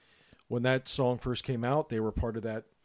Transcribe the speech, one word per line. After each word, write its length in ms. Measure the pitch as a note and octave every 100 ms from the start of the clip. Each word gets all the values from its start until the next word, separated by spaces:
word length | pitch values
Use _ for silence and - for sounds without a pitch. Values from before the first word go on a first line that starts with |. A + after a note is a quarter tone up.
| _ _ _ - _
when 160 | B2
that 260 | B2+ C3 -
song 300 | - B2 A#2+
first 240 | B2+ A#2
came 200 | - A#2+
out, 240 | A#2+ D3 D3+
they 120 | A2
were 120 | A2
part 240 | - A#2 A2
of 80 |
that, 200 | A2 A2 - _